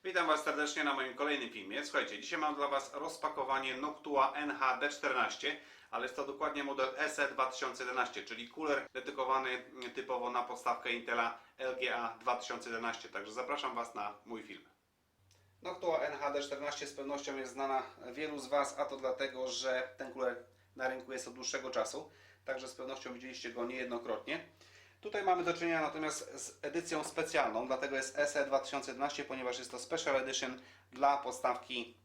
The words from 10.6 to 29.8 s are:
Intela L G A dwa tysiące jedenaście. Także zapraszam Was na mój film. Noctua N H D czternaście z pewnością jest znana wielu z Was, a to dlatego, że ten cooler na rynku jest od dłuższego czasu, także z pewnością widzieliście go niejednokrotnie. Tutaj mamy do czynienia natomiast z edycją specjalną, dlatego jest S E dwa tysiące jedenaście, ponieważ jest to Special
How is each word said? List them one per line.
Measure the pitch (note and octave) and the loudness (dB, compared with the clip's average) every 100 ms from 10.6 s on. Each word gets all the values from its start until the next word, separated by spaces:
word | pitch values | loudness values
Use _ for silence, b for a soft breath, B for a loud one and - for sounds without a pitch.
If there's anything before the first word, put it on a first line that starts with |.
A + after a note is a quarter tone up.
| B2 A#2 B2 | 0 0 0
Intela | A#2 A#2 A#2 A#2 - B - | -2 2 2 2 -2 B -4
L | C3 | -2
G | B2+ B2 | 0 0
A | A#2+ A2+ - | 0 -2 -2
dwa | A#2+ | 0
tysiące | A#2+ - A#2 B2 | 0 0 -4 -2
jedenaście. | A2+ A#2 A2+ A2 | -2 -2 -4 -6
Także | G#2 G#2 | -8 -6
zapraszam | A2+ B2+ C#3+ C3 | -6 -2 0 0
Was | A#2+ A#2 | -2 -4
na | G#2+ G#2 - | -4 -6 -8
mój | A#2 A2+ | -10 -10
film. | G#2+ F#2+ - _ _ _ _ _ _ b b _ | -8 -14 -16 _ _ _ _ _ _ b b _
Noctua | F3+ F3 F3 D#3 | -8 -2 2 4
N | D3+ C#3+ | 2 0
H | C#3+ | 0
D | C#3+ | 0
czternaście | C#3 C#3 D3 C#3+ C#3+ | 0 -2 -2 -4 -6
z | |
pewnością | - C3+ C#3+ D3 C3+ | -6 -4 -4 -2 -4
jest | B2+ | -6
znana | B2+ C#3 C3 - - B2 | -2 0 0 -2 -10 -10
wielu | B2+ D3+ D3 | -6 -4 -4
z | B2+ | 2
Was, | C#3+ C3+ - | 2 4 0
a | |
to | C#3 C3+ | -2 0
dlatego, | C3 B2+ C3+ B2+ C3 | 0 2 0 0 -2
że | B2 C3 B2+ B2+ - | 0 2 2 0 -6
ten | C3 | -8
cooler | B2+ B2 A#2+ - b b | 0 0 0 -10 b b
na | - C3 | -2 -2
rynku | C3 C3 | -2 -4
jest | B2+ B2 | -6 -6
od | |
dłuższego | B2 A#2+ C3 C3 | -6 -2 -2 0
czasu, | B2+ G#2+ C#3+ D#3 B B B | 0 0 -2 -10 B B B
także | - C3 C3 | -6 -4 -4
z | |
pewnością | - C3 C3 B2+ | -8 -6 -6 -8
widzieliście | B2 C3 B2+ B2+ | -8 -10 -8 -6
go | A#2+ | -2
niejednokrotnie. | A#2+ C3 B2+ A#2+ A#2+ G#2+ - E3 - B B B B B | -2 -2 -2 -2 -2 -4 -2 -4 -6 B B B B B
Tutaj | G#3+ G#3 | -4 2
mamy | F#3+ F3+ | 4 6
do | F3 | 4
czynienia | E3+ E3+ D#3+ | 2 4 4
natomiast | D3+ D#3 D#3 - - | 2 0 -2 -2 -8
z | C3+ - - | -8 -10 -6
edycją | D3 D#3+ E3 D#3+ | -2 -2 0 -2
specjalną, | - - D#3 D#3 B2 A2 B2+ | 0 -2 2 4 4 2 2
dlatego | C3 C#3 | 2 2
jest | C3+ C3 D3 | 0 0 2
S | C#3+ | 4
E | D3 | 4
dwa | C#3 C3+ | 4 4
tysiące | - C#3 C3 | 2 -4 -4
jedenaście, | A#2+ C#3 - | -2 -2 0
ponieważ | C#3 C3 B2 B2 | -4 -2 -2 -2
jest | B2 | -6
to | |
Special | B2 | -8